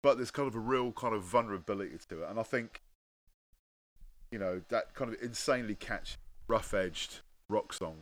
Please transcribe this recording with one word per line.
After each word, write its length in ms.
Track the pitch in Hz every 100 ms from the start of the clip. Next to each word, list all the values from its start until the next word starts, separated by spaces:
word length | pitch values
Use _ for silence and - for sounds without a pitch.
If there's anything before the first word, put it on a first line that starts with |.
But 140 | 143 123
there's 140 | 123
kind 180 | - 139
of 60 |
a 60 | 113
real 320 | 110 131 123
kind 220 | 107 123
of 80 | 110
vulnerability 720 | 90 120 117 98 82 98 98 87 -
to 140 | 85
it, 80 | 82
and 80 | 107
I 20 |
think, 380 | 113 127 113 - _ _ _ _ _ _ _ _ _ _ _ - - - -
you 60 | 110
know, 240 | 95 92 -
that 260 | 113 -
kind 180 | - 123
of 80 | 110
insanely 540 | 120 113 - 127 113
catchy, 420 | 104 - 107 - - - - -
rough-edged 720 | 113 - 101 92 - - - - - -
rock 240 | 104 -
song. 220 | - 85 80